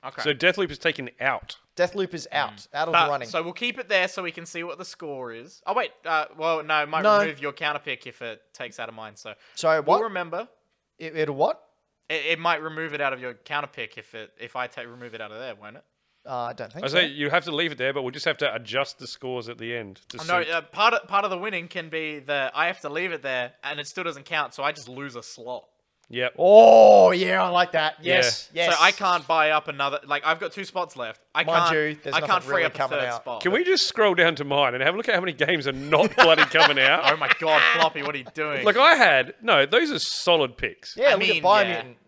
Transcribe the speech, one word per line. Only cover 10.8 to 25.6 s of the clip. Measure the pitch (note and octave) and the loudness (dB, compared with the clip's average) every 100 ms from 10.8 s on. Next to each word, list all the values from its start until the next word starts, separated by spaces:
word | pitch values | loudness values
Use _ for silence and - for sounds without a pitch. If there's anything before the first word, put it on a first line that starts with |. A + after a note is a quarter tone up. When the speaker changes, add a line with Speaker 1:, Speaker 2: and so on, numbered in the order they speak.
| _ _ | _ _
Speaker 3:
It, | D#3+ D#3+ | -12 -6
it'll | D3+ C#3 | -4 0
what? | F#3 E4 _ _ _ _ _ | -2 -2 _ _ _ _ _
Speaker 1:
It, | D#3 D3 | -6 -4
it | E3 | -4
might | E3+ D#3+ | -2 -2
remove | D#3 D#3 D#3+ | -4 -10 -10
it | C#3+ | -4
out | C#3 | -4
of | C3 | -4
your | B2+ | -12
counter | A#2+ - D3 C#3+ | -14 -10 -8 -8
pick | - A#2 - | -12 -14 -14
if | G#2 A2+ | -20 -18
it, | G#2+ _ | -20 _
if | A#2 B2+ | -14 -10
I | B2+ | -10
take, | - A#2+ | -12 -18
remove | B2 A#2+ | -18 -18
it | A2 | -14
out | G#2+ | -14
of | G#2+ | -14
there, | C3 G#2 | -16 -16
won't | G#2 B2+ | -20 -20
it? | _ _ _ _ - | _ _ _ _ -12
Speaker 3:
Uh, | B2+ A#2+ | -8 -8
I | |
don't | A#2 A2 | -10 -14
think | D3 C3+ | -10 -4
Speaker 2:
I | |
Speaker 3:
so. | D#3+ | -2
Speaker 2:
say | E3 | -2
you | C#3+ D3 | -4 -2
have | E3 D#3+ | -2 -2
to | |
leave | D3 E3+ | -6 -6
it | C3+ | -4
there, | C3 | -4
but | C#3 | -4
we'll | B2+ | -6
just | C#3+ E3 | -6 -6
have | D3+ | -2
to | C#3+ A2+ | -4 -4
adjust | A2 B2 C#3 - | -6 -6 -6 -10
the | B2+ | -18
scores | - C3 B2+ A2 | -14 -10 -10 -10
at | A#2 | -12
the | A2+ A#2+ | -10 -10
end | G#2 F#2+ _ | -10 -18 _
to | B2 | -14
Speaker 1:
Oh, | D#3+ | -4
no, | F3 | -2
Speaker 2:
suit. | D#3 | -2
Speaker 1:
uh, | E3 | -6
part | D#3 - G#3+ | -6 0 0
of, | A3+ - | 0 -2
part | G3 G3+ | -2 -2
of | |
the | F#3 | -4
winning | G#3 F#3+ E3+ | -6 -8 -10
can | F#3+ D#3+ | -12 -8
be | D#3+ D#3 D3+ | -8 -8 -10
that | C3 C#3+ C3+ D3 | -6 -4 -2 -2
I | E3 | -4
have | - | -4
to | D3 | -8
leave | D3+ F3+ | -6 -6
it | D#3+ | -6
there, | C3+ B2+ B2 _ | -6 -6 -6 _
and | C#3+ D3 | -12 -10
it | C#3+ | -12
still | - | -8
doesn't | E3+ C#3 C#3 | -8 -10 -6
count, | E3 C3+ | -6 -6
so | - | -4
I | C#3+ | -6
just | D3+ A#2+ | -6 -14
lose | B2+ C#3 A#2+ | -14 -12 -14
a | |
slot. | - - A#2+ B2 | -16 -18 -12 -14